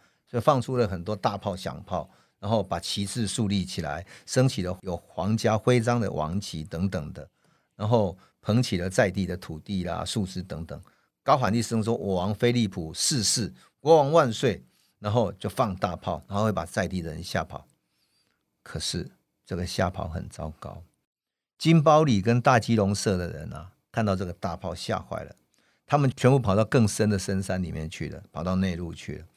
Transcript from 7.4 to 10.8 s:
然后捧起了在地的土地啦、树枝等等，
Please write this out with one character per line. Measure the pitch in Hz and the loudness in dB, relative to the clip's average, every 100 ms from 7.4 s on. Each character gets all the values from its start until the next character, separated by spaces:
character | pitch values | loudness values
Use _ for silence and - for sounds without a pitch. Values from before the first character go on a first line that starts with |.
| _ _ _ - | _ _ _ -6
然 | 107 | 2
后 | 120 95 90 _ _ | 4 2 -2 _ _
捧 | - 110 | 0 2
起 | 127 92 | 2 -2
了 | 92 | 0
在 | 95 101 | 2 2
地 | 90 | 2
的 | 87 90 | -2 -4
土 | - 78 | -8 -12
地 | - 95 | -6 -4
啦、 | 90 85 | -4 -4
树 | 85 113 92 | -4 -4 -4
枝 | 92 | -6
等 | 90 76 | -8 -10
等， | 80 78 | -10 -12